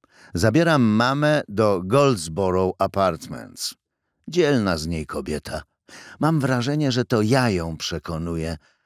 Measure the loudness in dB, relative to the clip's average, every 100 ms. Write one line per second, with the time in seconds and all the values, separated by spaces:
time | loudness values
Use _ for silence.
0 | _ _ -10 -2 2 4 4 4 4 2
1 | 2 0 0 0 -2 0 2 0 2 4
2 | 4 2 -2 -2 0 2 0 0 -2 0
3 | 0 0 -8 -14 -14 -12 -12 -12 _ _
4 | _ _ -6 0 2 4 2 0 -2 -6
5 | -6 -10 -6 -8 -8 -12 -12 _ _ -20
6 | -18 -4 0 2 0 0 0 0 0 0
7 | 0 2 4 4 2 0 -2 -6 -8 -8
8 | -6 -6 -4 -4 -4 -8 _ _